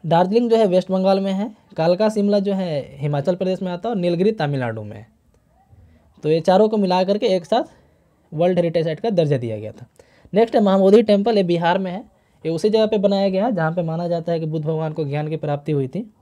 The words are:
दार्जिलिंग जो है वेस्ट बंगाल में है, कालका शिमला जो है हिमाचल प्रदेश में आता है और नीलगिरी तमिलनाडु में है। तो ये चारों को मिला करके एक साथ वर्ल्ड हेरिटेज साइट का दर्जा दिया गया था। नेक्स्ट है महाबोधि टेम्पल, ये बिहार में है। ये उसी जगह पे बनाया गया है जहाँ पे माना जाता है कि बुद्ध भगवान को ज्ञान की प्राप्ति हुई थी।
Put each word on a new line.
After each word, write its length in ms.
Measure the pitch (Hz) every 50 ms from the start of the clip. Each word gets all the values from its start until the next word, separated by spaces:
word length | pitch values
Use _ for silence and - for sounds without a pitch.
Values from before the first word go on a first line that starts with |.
| -
दार्जिलिंग 440 | 160 165 165 180 185 202 233 240 233
जो 60 | 226
है 100 | 226 220
वेस्ट 240 | 196 175 185 180 -
बंगाल 300 | 185 190 185 196 196 196
में 120 | 196 196
है, 240 | 190 190 208 240 - _ _ _ -
कालका 320 | - 160 170 180 175 214 214
शिमला 300 | 220 214 202 202 202 208
जो 140 | 190 202
है 460 | 196 190 190 175 156 143 - - 135 143
हिमाचल 360 | 135 151 143 143 143 190 180
प्रदेश 280 | 180 190 185 185 185
में 100 | 196 185
आता 160 | 175 175 - 233
है 60 | 240
और 60 | 196
नीलगिरी 320 | 175 175 175 170 185 214
तमिलनाडु 500 | 220 214 156 143 143 135 123 117 113 110
में 140 | 107 104 104
है। 100 | 104 107 _ _ _ _ _ _ _ _ _ _ _ _ _ - - - - _ _ _ _ _ _
तो 80 | - 151
ये 100 | 160 165
चारों 280 | 160 - 185 190 214 220
को 80 | 220
मिला 280 | 214 196 180 180 175 190
करके 220 | 185 202 208 -
एक 180 | 226 190 185 170
साथ 180 | - 220 240 339 - - _ _ _ _ _ _ _ _ _ _ _ -
वर्ल्ड 240 | 151 170 180 185 175
हेरिटेज 260 | 170 170 165 170 160
साइट 160 | 165 156 151
का 100 | - 233
दर्जा 280 | 208 170 160 143 147 127
दिया 200 | 120 117 110 107
गया 140 | 107 107
था। 140 | - - 120 _ _ _ - _ _ _ _ - -
नेक्स्ट 220 | 190 233 226 -
है 60 | 262
महाबोधि 400 | 208 202 190 196 190 196 202 233
टेम्पल, 340 | 233 214 208 202 202 240 233
ये 60 | 208
बिहार 360 | 190 170 175 170 170 170 170 190
में 140 | 190 185
है। 240 | 175 202 262 _ _ _ _ _ _ _ _
ये 60 | 156
उसी 180 | 165 160 - 214
जगह 160 | 208 220 220
पे 120 | 208 220 208
बनाया 300 | 190 202 196 196 196 196
गया 180 | 190 185 202
है 60 | 247
जहाँ 200 | 214 175 160 160
पे 100 | 165 180
माना 260 | 170 160 160 170 175 170
जाता 240 | 170 170 165 -
है 80 | 170 165
कि 60 | 165
बुद्ध 200 | 156 156 165 147
भगवान 260 | 156 160 156 160 156
को 120 | 156 160 156
ज्ञान 240 | 139 143 147 151 156
की 80 | 160
प्राप्ति 360 | 151 - 147 147 147 147 -
हुई 160 | 156 139 135 131
थी। 260 | - 180 240 - _ _